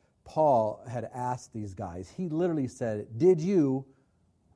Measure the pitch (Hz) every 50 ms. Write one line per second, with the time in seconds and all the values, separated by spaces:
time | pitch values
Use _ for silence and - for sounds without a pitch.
0 | _ _ _ _ _ - - 160 156 151 135 117 110 107 110 - 104 120 120 123
1 | 110 - - 127 123 123 127 127 - - _ 113 107 101 92 - 107 90 85 90
2 | 95 - - - 185 175 151 160 180 180 165 156 131 123 - - 127 113 107 104
3 | 104 - 113 113 147 185 185 160 156 185 202 185 147 135 131 135 139 - _ _
4 | _ _ _ _ _ _ _ _ _ _ _